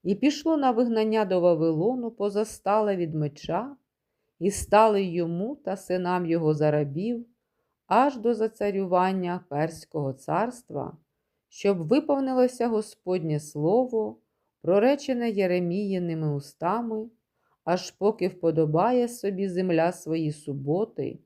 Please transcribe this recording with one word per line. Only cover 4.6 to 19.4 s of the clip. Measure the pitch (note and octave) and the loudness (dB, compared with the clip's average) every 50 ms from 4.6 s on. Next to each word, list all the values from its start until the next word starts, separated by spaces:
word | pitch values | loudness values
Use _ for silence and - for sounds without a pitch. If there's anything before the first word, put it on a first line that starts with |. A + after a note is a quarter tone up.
| - - G#3 G#3 A3 A3 G#3 G3 G3 | -2 4 6 6 6 6 4 2 0
йому | F3+ E3 F3 E3+ E3 E3+ F3 G3 A#3+ D4 | 0 -2 -2 -2 -2 -2 -4 -4 -6 -8
та | - _ - G3 | -8 _ -8 -8
синам | F#3+ - - F3+ F#3 F3+ F3 F3+ F3+ F3+ | -8 -4 -4 -2 -2 0 2 2 2 2
його | D#3+ E3 E3+ D#3+ D#3 D#3 | 2 0 2 2 2 2
за | D3+ D#3 D3+ | 4 2 2
рабів, | D3 D3+ D3 C#3 C#3 E3 G3 A#3 A#3+ A#3 A#3 _ _ _ _ _ _ _ _ _ _ _ _ | 4 2 0 -2 -4 -4 -4 -4 -4 -6 -8 _ _ _ _ _ _ _ _ _ _ _ _
аж | _ F#3 A3 C4+ D4 C4 | _ 2 4 4 2 0
до | A#3+ G#3 A#3 A#3+ | -2 -2 -2 0
зацарювання | G#3+ A3 A3 A3 - G#3 G3+ F#3+ G3 G3 F3+ F3+ F3+ F3+ F#3 F#3+ F#3+ F3+ F3 F3 F3+ F3+ _ | 0 -2 -4 -2 -4 -4 -2 -2 -2 0 2 2 2 2 2 0 -2 -2 -4 -6 -6 -8 _
Перського | C#3+ D3 D#3 E3 E3 D#3+ - _ - D#3 D3 C3+ C3 | -2 -2 -2 -2 -4 -12 -18 _ -6 -4 -4 -4 -6
царства, | - - - D#3 F3+ G#3+ B3 B3 - _ _ - C#3+ C3 E3+ D#3+ _ _ _ _ _ _ _ _ _ _ | -8 -6 -2 -2 -2 -2 -2 -6 -12 _ _ -8 -8 -8 -8 -12 _ _ _ _ _ _ _ _ _ _
щоб | _ - - - G3+ G3 F3 E3 | _ -18 -2 0 0 0 0 0
виповнилося | D3+ A#3 D4+ D4+ - C#4+ C#4 C4+ C4 C4 B3+ B3+ B3 B3 - A#3 | 2 2 2 2 2 0 0 0 0 2 2 2 2 2 -2 -2
Господнє | A#3+ A3+ G#3+ G#3+ - - _ _ F3+ F#3 F#3 D#3 D#3+ D3+ D3 | 0 0 -2 -2 -4 -14 _ _ -2 -2 -2 0 -2 -2 -4
слово, | D3+ - - D3 D3+ E3 G3+ B3 C4 B3+ A#3+ A3 G#3+ G#3+ A#3 _ _ _ _ _ _ _ _ _ | -4 -6 -6 -2 0 2 2 2 2 0 -2 -4 -4 -4 -8 _ _ _ _ _ _ _ _ _
проречене | - E3+ F#3 G3+ G#3+ C4 D4 C#4 - - B3+ A#3+ A#3 A#3 | 0 2 4 4 6 4 2 2 -2 -4 -2 -2 -2 -2
Єреміїними | G#3 G3 F#3+ F3+ F3+ F3+ F3+ F3 E3+ G3+ G#3 G3 F#3+ F3+ F3 E3+ E3 D#3+ D#3 D3+ C#3+ | 0 0 2 2 2 0 0 0 -2 -2 -2 -2 -2 -2 -2 -2 -4 -2 -2 -2 -2
устами, | C#3+ C#3+ - - _ D#3+ F3 G3+ A#3 A#3+ A3+ A3 A3 A3 A#3 _ _ _ _ _ _ _ _ _ _ _ | -4 -6 -10 -12 _ -4 -2 -2 -2 -4 -4 -6 -6 -8 -10 _ _ _ _ _ _ _ _ _ _ _
аж | E3 F3 F3+ - - | -2 -2 -2 -4 -10
поки | _ _ F#3 G#3 A3 - F3+ | _ _ 0 0 0 0 -4
вподобає | - F#3 - - E3 D#3 D#3+ D#3+ D3+ D3+ E3 F#3+ A#3 B3+ B3 A#3+ | -4 -4 -2 -2 0 2 2 0 2 2 2 2 2 2 2 0
собі | A#3+ A#3+ - - G3+ G3 F3+ | 0 -4 -6 -6 -6 -4 -2